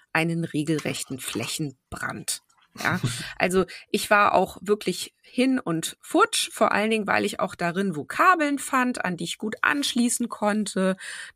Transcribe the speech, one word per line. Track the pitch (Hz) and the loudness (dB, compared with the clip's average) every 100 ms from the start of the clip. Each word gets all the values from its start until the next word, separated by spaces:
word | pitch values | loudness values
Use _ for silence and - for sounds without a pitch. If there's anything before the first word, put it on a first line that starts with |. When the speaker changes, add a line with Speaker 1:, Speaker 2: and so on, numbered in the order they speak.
| _ | _
Speaker 1:
einen | 160 165 165 | 0 0 0
regelrechten | 165 147 151 156 - 143 - 131 | -2 -2 0 -2 -2 -6 -8 -10
Flächenbrand. | - - - - 151 - - - - 113 - - _ _ _ - | -8 -6 -6 -4 -6 -8 -16 -10 -8 -8 -6 -8 _ _ _ -4
Ja, | - 170 | -2 0
Speaker 2:
<laughs> | 123 - - - | -2 -4 -8 -2
Speaker 1:
also | 185 185 180 - - | 0 2 0 -4 -4
ich | 214 - | -2 4
war | 208 208 | 4 6
auch | - 190 - | 4 2 -2
wirklich | 185 208 202 180 - _ _ | -2 -2 -2 -4 -6 _ _
hin | - 262 262 | 0 2 2
und | - 160 - - | 0 -2 -2 -10
futsch, | - 320 440 - - | 0 4 4 2 -2
vor | - 220 | 2 2
allen | - 220 | 2 2
Dingen, | 220 196 | 0 2
weil | 214 208 | 2 0
ich | - | -2
auch | 185 | -4
darin | - 175 170 202 | -2 -4 -2 -2
Vokabeln | 147 - - 339 359 294 285 | -2 -4 2 6 6 4 -2
fand, | - 262 254 - | 0 0 2 0
an | 185 170 | -4 -4
die | |
ich | 170 - | -6 -6
gut | 214 - | -8 -4
anschließen | - 285 277 240 240 - 233 | 0 0 0 2 2 0 -4
konnte, | - 208 208 208 196 190 190 - - - | -2 0 0 -2 0 0 -2 -8 -14 -12